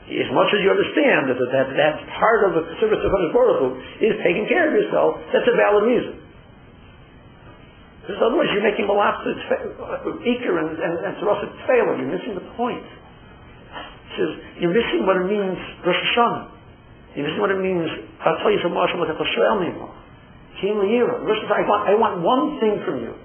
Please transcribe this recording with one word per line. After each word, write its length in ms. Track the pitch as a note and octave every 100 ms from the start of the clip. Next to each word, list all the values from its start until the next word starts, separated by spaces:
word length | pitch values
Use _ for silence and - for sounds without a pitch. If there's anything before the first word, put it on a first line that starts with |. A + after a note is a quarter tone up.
| -
As 240 | - B2
much 180 | C#3 F#3+ G#3
as 40 |
you 80 | F#3+
understand 560 | F#3+ F3+ D#4 C#4 E3+ C3+
that, 60 | B2+
that, 280 | A#2+ C3+ C3+ -
that 200 | D3+ - - -
part 280 | G#3+ A3+ G3
of 80 | E3
the 80 | E3 D#3+
service 200 | A3 G3+
of 80 | F3+
Hakadosh 220 | F#3+ D#3+ A#3+
Baruch 240 | B3 D#3+
Hu 80 | C3 - - -
is 120 | A3 -
taking 240 | E3+ F3+ G#3+
care 200 | F4 D4+
of 60 |
yourself, 460 | G#3+ F3 D#3 D#3 D#3 -
that's 160 | - A#3+
a 80 | G3+
valid 280 | G#3 G#3
reason. 400 | A3 A#3 - - - - - - - - - - - - - - - - - - - -
Because 220 | - F#3+
otherwise 240 | A#3 D#4 - G3
you're 80 |
making 240 | G#3+ G#3 G3+
malachas, 480 | G3+ G#3+ - - - - - G3 - - - - -
ikar 300 | A#3 B3 A#3 F3
and, 160 | D#3 D#3+
and, 140 | F3+ E3+
and 80 | F#3+ -
tzarachas 320 | G3+ - - -
tefillah. 400 | - B3 F#3 B2+
You're 80 | C3
missing 280 | F3 - F#3
the 80 | - -
point. 320 | A#3 E3 -
It 1200 | - - - - - - - - - - - - -
says, 160 | E3+ - - -
you're 80 | E3+
missing 320 | G3+ A3+ F4
what 160 | F#3+ F#3
it 80 | F3+
means, 320 | G#3 F#3+ F3+ - -
Rosh 160 | F3 - - A#3+
Hashanah. 320 | A#3 C#3+ - - - - - - - -
You're 120 | D3
missing 160 | F#3
what 80 | G3+
it 80 | F#3+
means, 240 | F#3+ F3+ D#3+ D#3 - -
"I'll 160 | D#3+ D#3+
tell 120 | -
you 120 | G3
something, 160 | E3+ F#3
Hashem, 240 | F3+ F3
like 80 | D#3
a 80 | D#3
Hashem 400 | - A3+ A3 A3
anymore." 320 | D#3+ A2 A2+ - - - - - - -
King 160 | G3 G#3+
Leira. 400 | G3 A#3+ G#3 -
Rosh 200 | D#3 C#3+
Hashanah, 80 | -
I 120 | - -
want, 140 | G#3
I 120 | - G#3+
want 160 | A3 F#3
one 360 | F3 B3+ D4+ -
thing 160 | A3 G3 F#3
from 160 | C3+
you. 80 | A2 -